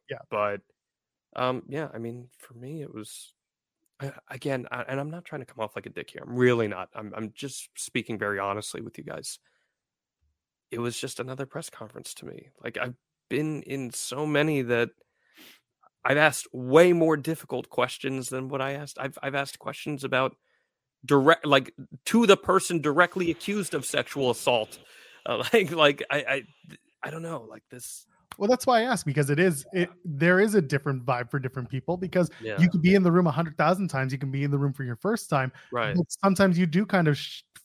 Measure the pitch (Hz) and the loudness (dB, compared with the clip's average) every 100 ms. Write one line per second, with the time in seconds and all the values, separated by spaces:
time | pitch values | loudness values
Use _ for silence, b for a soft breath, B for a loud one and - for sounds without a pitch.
0 | - 127 - 107 104 101 - _ _ _ | -16 -16 -6 -2 -2 -4 -10 _ _ _
1 | _ _ _ - 127 127 - 143 147 117 | _ _ _ -6 -4 -4 -8 -10 -10 -10
2 | 117 123 123 _ - 120 127 160 139 107 | -12 -12 -18 _ -20 -18 -14 -14 -14 -14
3 | 107 - - _ _ _ _ _ _ - | -16 -18 -20 _ _ _ _ _ _ -14
4 | 139 - - 131 147 131 - 123 123 135 | -14 -14 -18 -10 -6 -6 -6 -10 -8 -8
5 | 147 170 - 147 123 - 107 101 - - | -8 -12 -14 -14 -14 -10 -10 -10 -12 -14
6 | - - - 123 123 117 107 92 92 - | -14 -16 -8 2 4 4 0 -6 -12 -14
7 | 104 107 110 - 139 - - - - 127 | -14 -12 -12 -12 -14 -14 -16 -14 -8 -6
8 | 110 107 104 98 101 104 - - - - | -6 -4 -4 -2 -4 -4 -8 -12 -14 -14
9 | - 73 - - _ _ _ _ _ _ | -14 -12 -12 -14 _ _ _ _ _ _
10 | _ _ _ _ _ _ _ 117 120 - | _ _ _ _ _ _ _ -6 -6 -6
11 | 139 - 127 131 135 151 - - 110 113 | -8 -8 -10 -10 -10 -10 -12 -16 -16 -16
12 | - - - - - _ 117 - 127 123 | -16 -16 -16 -16 -20 _ -12 -8 -8 -10
13 | _ _ - 120 156 147 - 139 123 - | _ _ -6 -4 -4 -6 -8 -8 -8 -10
14 | - 131 151 147 156 147 120 120 120 - | -10 -6 0 2 2 0 0 0 0 -4
15 | _ b b b b b _ _ _ _ | _ b b b b b _ _ _ _
16 | 127 143 151 - - 127 127 151 180 170 | 0 4 4 4 -6 -10 6 8 8 6
17 | 160 151 135 165 - 127 - - 127 - | 4 2 -2 -8 -6 -8 -4 -2 -2 -4
18 | 135 131 123 131 131 135 135 139 147 - | -6 -6 -6 -8 -6 -4 -4 -6 -12 -10
19 | 135 - 139 139 139 - - - 151 143 | -10 -8 -6 -4 -6 -10 -12 -10 -8 -8
20 | 135 131 131 - _ _ _ _ _ _ | -2 0 0 -4 _ _ _ _ _ _
21 | 131 143 139 165 151 139 127 - 131 - | 4 6 8 6 6 2 2 -8 -18 -12
22 | - 226 220 - - 185 - 170 147 143 | 0 6 8 6 6 2 2 0 2 4
23 | 175 190 170 156 - 208 175 156 - 139 | 4 2 -2 -2 -4 -4 -2 -4 -2 -4
24 | - 143 127 117 - 120 107 - b b | -4 0 0 2 2 2 0 -10 b b
25 | b b - 113 - 226 185 165 147 143 | b b -4 -4 4 4 4 6 6 6
26 | - 143 127 135 107 _ - - _ _ | -2 -2 -2 -4 -6 _ -20 -20 _ _
27 | 143 160 165 170 110 110 _ 123 - - | -12 -10 -8 -10 -12 -20 _ -18 -16 -18
28 | - _ _ - 208 247 262 233 240 220 | -20 _ _ -4 0 2 2 2 2 -2
29 | 151 147 139 147 185 143 - 185 170 - | 0 0 2 4 2 2 -4 -2 -4 -6
30 | 175 139 170 185 214 208 139 143 147 131 | -10 0 4 6 4 2 2 0 -2 -2
31 | 120 123 120 143 127 135 120 131 - 180 | -2 -2 -2 -6 -6 -8 -8 -6 -4 -4
32 | 180 180 175 B 113 127 175 175 175 196 | -2 0 0 B -6 -2 0 2 4 6
33 | 180 175 170 131 165 147 156 185 185 135 | 6 4 4 0 -2 0 2 2 -2 -2
34 | 131 135 135 139 143 139 143 131 127 117 | -2 -4 -4 -2 0 0 0 -2 -6 -4
35 | 196 226 - 143 127 B B 120 110 175 | -2 -2 0 0 0 B B -2 0 0
36 | - - 196 190 196 170 180 170 208 190 | -2 0 2 4 4 4 2 0 2 2
37 | 156 143 - - - - | 2 2 -4 -14 -18 -20